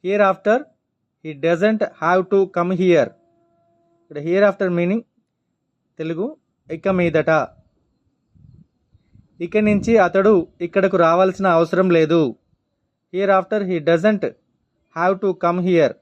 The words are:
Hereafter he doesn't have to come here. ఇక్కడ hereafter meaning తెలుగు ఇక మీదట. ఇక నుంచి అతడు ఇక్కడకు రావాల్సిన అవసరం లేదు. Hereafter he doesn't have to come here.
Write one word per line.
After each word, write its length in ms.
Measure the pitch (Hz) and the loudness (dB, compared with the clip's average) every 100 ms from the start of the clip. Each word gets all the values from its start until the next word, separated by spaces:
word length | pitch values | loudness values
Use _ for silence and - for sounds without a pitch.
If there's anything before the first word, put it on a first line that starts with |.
| 180 | -4
Hereafter 500 | 202 196 190 208 240 302 _ _ _ _ _ | 0 0 0 -2 -2 -4 _ _ _ _ _
he 60 | 156 143 160 | -16 -6 -2
doesn't 360 | 170 208 220 208 - | 0 0 -2 -6 -4
have 200 | 160 185 180 | -2 0 0
to 60 | 196 190 175 | -2 0 -4
come 160 | 175 180 | -4 -2
here. 280 | 185 165 117 _ _ _ _ _ _ _ _ _ | 2 2 0 _ _ _ _ _ _ _ _ _
ఇక్కడ 160 | _ 147 156 | _ -12 -4
hereafter 420 | 185 202 196 190 175 | 2 0 0 -4 -2
meaning 220 | 175 220 - _ _ _ _ _ _ _ _ - | -2 -4 -8 _ _ _ _ _ _ _ _ -12
తెలుగు 280 | 160 165 240 311 _ _ _ 165 | -10 -8 -8 -10 _ _ _ -8
ఇక 120 | 196 185 | -4 -2
మీదట. 320 | 170 160 151 156 117 _ _ _ _ _ _ _ _ _ - - _ _ _ _ _ - _ _ 170 | 0 0 0 -2 -2 _ _ _ _ _ _ _ _ _ -20 -20 _ _ _ _ _ -20 _ _ -6
ఇక 100 | 214 214 | -2 0
నుంచి 240 | 208 226 226 175 | 0 2 2 4
అతడు 280 | 190 196 196 160 _ 175 | 2 4 2 0 _ -4
ఇక్కడకు 300 | 196 190 185 165 | -2 0 2 2
రావాల్సిన 400 | 170 190 185 190 165 | 2 0 0 0 2
అవసరం 300 | 165 180 190 170 | 2 0 2 2
లేదు. 260 | 156 165 139 - _ _ _ _ _ _ _ | 2 2 0 -4 _ _ _ _ _ _ _
Hereafter 460 | 180 196 190 185 214 190 | -4 0 0 0 -4 -4
he 80 | 175 151 | -2 0
doesn't 340 | 170 202 208 143 - _ _ _ _ _ 165 | 2 2 0 -6 -10 _ _ _ _ _ -4
have 180 | 180 190 | -2 -2
to 40 | 202 185 | -4 -2
come 140 | 175 180 180 | -2 -2 0
here. 240 | 170 139 - | 2 0 -2